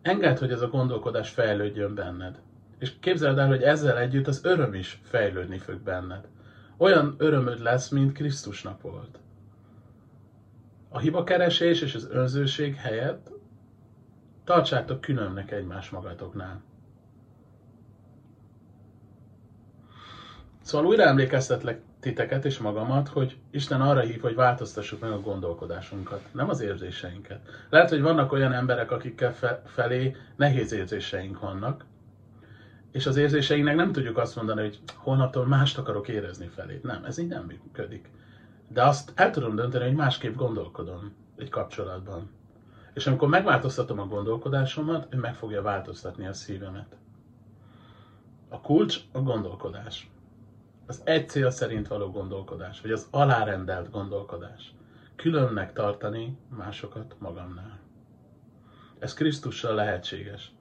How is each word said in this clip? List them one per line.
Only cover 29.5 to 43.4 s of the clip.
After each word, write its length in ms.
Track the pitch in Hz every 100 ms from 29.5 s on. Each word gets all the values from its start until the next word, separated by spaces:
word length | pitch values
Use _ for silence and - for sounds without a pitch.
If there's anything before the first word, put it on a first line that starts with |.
| 113 -
felé 500 | - 120 127 131 - - -
nehéz 360 | 143 127 107
érzéseink 680 | 107 92 104 - 95 92 98
vannak, 460 | 95 95 117 143 - - - - - - - - - - -
és 140 | 131 139
az 120 | 135
érzéseinknek 580 | 147 151 139 147 147 156
nem 160 | 190
tudjuk 260 | - 117 113
azt 180 | 113 120
mondani, 260 | 110 107
hogy 180 | 107 104 - -
holnaptól 520 | - 135 127 127 127
mást 300 | 139 139 -
akarok 300 | 120 101 -
érezni 400 | 107 90 87 87
felé. 320 | - - 92
Nem, 220 | 127 95 -
ez 120 | 135
így 100 | 170
nem 160 | -
működik. 680 | 87 - - - - - - - - - - - -
De 160 | 110
azt 280 | 131 143 - -
el 160 | 185
tudom 240 | 151 120 107
dönteni, 300 | 123 127 123
hogy 100 | 147
másképp 400 | 139 - 117 117
gondolkodom 800 | 120 107 - - 85 90 104 - - -
egy 120 | -
kapcsolatban. 800 | - - - 98 92 95 95 - - - - - - -
És 140 | - 147
amikor 200 | 127 143
megváltoztatom 720 | 175